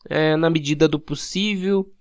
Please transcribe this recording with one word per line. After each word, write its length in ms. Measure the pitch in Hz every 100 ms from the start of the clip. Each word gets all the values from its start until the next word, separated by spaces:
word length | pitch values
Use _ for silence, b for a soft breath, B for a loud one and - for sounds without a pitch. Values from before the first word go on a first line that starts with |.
| -
é, 280 | 151 156 156
na 120 | 165
medida 380 | 165 143 147 160
do 140 | 151
possível 920 | - 147 - 185 208 196 185 196 196 -